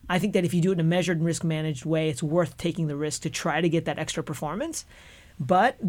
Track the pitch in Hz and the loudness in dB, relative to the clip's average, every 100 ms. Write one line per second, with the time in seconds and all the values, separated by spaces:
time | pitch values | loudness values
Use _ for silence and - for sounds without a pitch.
0 | - 180 202 190 175 175 185 180 160 175 | -2 0 2 2 2 2 2 4 2 2
1 | 180 165 165 160 165 156 156 139 156 160 | 2 2 0 0 -2 -2 -2 -4 -2 0
2 | 160 - 151 170 165 - 170 160 156 143 | 0 -2 0 2 0 -2 -4 -2 -2 -2
3 | 151 - 160 - 175 151 170 165 160 151 | -4 -4 -6 -4 -2 0 2 2 0 -4
4 | 156 - 156 147 151 185 330 311 - - | -4 -6 -6 -6 -6 -4 -6 -8 -12 -18
5 | - - - - 131 185 170 - | -20 -20 -16 -8 2 4 4 2